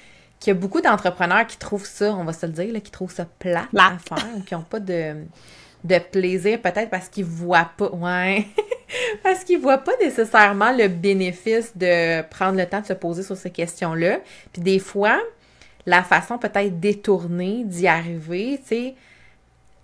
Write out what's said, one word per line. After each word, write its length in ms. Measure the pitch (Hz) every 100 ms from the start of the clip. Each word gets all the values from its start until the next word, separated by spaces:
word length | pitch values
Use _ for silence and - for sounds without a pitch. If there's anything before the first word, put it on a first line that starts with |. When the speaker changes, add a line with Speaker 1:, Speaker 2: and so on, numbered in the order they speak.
| - - _ _
Speaker 1:
qu'il 80 | 214
y 40 |
a 20 |
beaucoup 280 | 185 196 339
d'entrepreneurs 680 | 302 208 180 180 175 202 -
qui 100 | -
trouvent 280 | - 208 -
ça, 260 | - 208
on 100 | 196
va 100 | 160
se 120 | 165 165
le 60 |
dire, 200 | 160 208
là, 100 | 220
qui 100 | 208
trouvent 200 | - 185
ça 120 | - 170
plate 440 | - 185 170 233
Speaker 2:
Plate. 220 | 202 185 180 -
Speaker 1:
à 40 | 165
faire, 100 | 220 214
ou 40 |
qui 120 | 190
ont 80 | 170
pas 180 | 165 220
de, 360 | 190 170 156 151 160 - - - - _ 170
de 120 | 175
plaisir, 640 | - 190 180 185 202 226
peut-être 300 | 180 208 220
parce 180 | 185 -
qu'ils 160 | 208 170
voient 460 | 165 175 170 165 -
pas, 120 | 196
ouais, 560 | 170 175 180 185 196 208 - 415 494 -
<laughs> 380 | 494 480 415
parce 200 | 392 370
qu'ils 140 | - 339
voient 200 | 262 269
pas 140 | 349 508
nécessairement 720 | 320 226 220 220 202 202 220
le 160 | 254 202
bénéfice 880 | 170 196 190 180 180 220 226 220 175
de 460 | 180 170 165 160 160
prendre 300 | - 190 190
le 80 | 180
temps 140 | 202
de 40 | 208
se 80 |
poser 300 | 185 170 170
sur 140 | 190 190
ces 120 | 180
questions-là. 720 | 170 165 - 170 160 175 330 - - -
Puis 100 | 175
des 160 | 180 190
fois, 420 | - 202 208 294 453 - _ _ - - 180
la 160 | 180
façon 360 | 180 170 - 240
peut-être 420 | 208 202 202 170
détournée 840 | 202 208 220 185 170 175 185 240 214
d'y 220 | 175 180
arriver, 680 | 165 170 165 156 180 240 277
tu 60 | -
sais, 260 | 233 254 262 _ _ - _ _ _ _ _